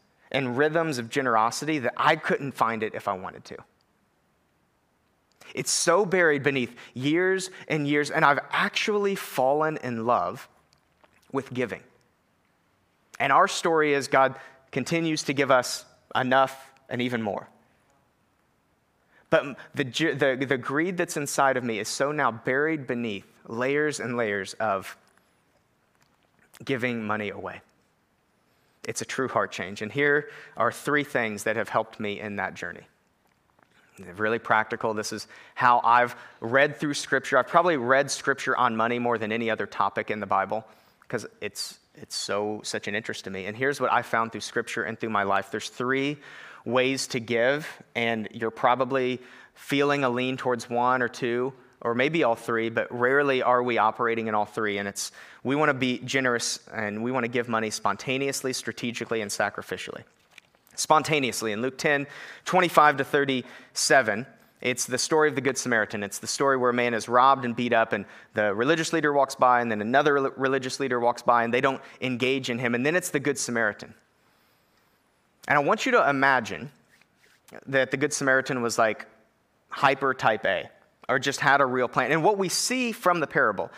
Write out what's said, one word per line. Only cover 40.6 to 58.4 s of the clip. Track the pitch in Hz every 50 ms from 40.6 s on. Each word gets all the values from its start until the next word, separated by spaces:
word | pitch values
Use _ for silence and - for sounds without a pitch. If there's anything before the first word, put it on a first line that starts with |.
| - - - _ _ _ _ _ _
'cause | - - 110 120 - _ -
it's, | - 104 - - - - - _ _ _ _
it's | 151 - - -
so, | - - - 101 104 104 107 107 104 -
such | - - 107 -
an | 104 101
interest | 107 113 - 110 - -
to | -
me. | 95 95 92
And | 101 104
here's | 113 135 139 143 139
what | 127 -
I | 107 120
found | 117 - - 113 113 113
through | - 104
Scripture | - - - 120 113 - - 117 -
and | - 113 -
through | - 113
my | 107 101 98
life. | 98 98 98 98 -
There's | - 104 - -
three | - - 123 123 131 135 135 143 147 147 - - - - - - - - -
ways | 113 123 127 127 135 135 131 -
to | - - 127
give, | 113 101 117 113 117 127 143 151 156 - - - - _ -
and | 120 117 113 113 110 107 -
you're | - 117 113 110
probably | 110 - - 123 123 127 131 123 135 135 127 127 127 120 - - - - - - _
feeling | - - - 143 139 143 143 143 143 139
a | 123
lean | 120 123 127 131 131
towards | 135 - 127 123 117 - -
one | 120 120 120 123 127 127
or | 123
two, | 117 - - 131 120 120 120 127 135 131 - - _ _ _
or | - 117 117
maybe | 123 135 156 160 170 139
all | 117 117
three, | - - - 117 113 113 113
but | 113 120 98 -
rarely | 120 120 120 127 135 143 147 139 131 127
are | - 120 123 123 123
we | 123 117
operating | 104 104 110 110 - 120 113 113 113 113
in | 113 107
all | 107 104
three. | - - 120 110 104 101
And | 101 101
it's, | 101 - - - - - - - - - - -
we | 123 139
wanna | 147 156 151 135
be | 127 131 127 123 -
generous, | 131 120 131 135 131 127 120 113 - - - - - - -
and | 113 107 104 104 107 117
we | 123
wanna | 131 131 117 117
give | 123 123 113 120
money | 113 110 110 107
spontaneously, | - - - 104 98 - - 139 127 135 139 139 135 -